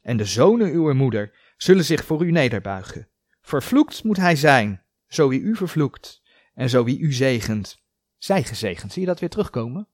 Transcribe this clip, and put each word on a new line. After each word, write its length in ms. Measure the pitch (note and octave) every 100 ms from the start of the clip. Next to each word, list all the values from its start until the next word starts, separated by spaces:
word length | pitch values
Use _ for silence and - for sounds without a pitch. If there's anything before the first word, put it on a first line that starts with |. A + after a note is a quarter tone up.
En 160 | - A#2+
de 80 |
zonen 480 | G2+ G2+ E3+ A#3 G3+
uwer 220 | D#3+ D#3
moeder 580 | C3 C3+ G#2+ G#2 _ _ _
zullen 260 | - F#3+
zich 220 | D#3 D#3
voor 180 | - D#3
u 80 | F3
nederbuigen. 760 | E3 B2+ G#2+ G2 F#2+ F#2 - - _ _ _
Vervloekt 640 | - C#3+ - C4 D4+ -
moet 140 | A3 G3
hij 180 | F3+
zijn, 500 | D#3 D3+ C3+ G#2 G2 _ _ _
zo 200 | - C#3
wie 120 | C3
u 160 | G3+
vervloekt. 680 | A3 F3+ D#3 C#3 - - - _ _ _
En 160 | - B2+
zo 140 | B2
wie 160 | A#2+ C3+
u 140 | D#3+
zegent, 680 | B2+ C3+ A#2+ G#2+ G#2+ G2 - _ _ _ _
zij 260 | - F#3+
gezegend." 480 | - A2+ G#2 F2 G2
Zie 100 | -
je 60 | F#3
dat 120 | F3
weer 100 | F3
terugkomen? 580 | G#3+ G3 B2 A2+ D#3 G#3+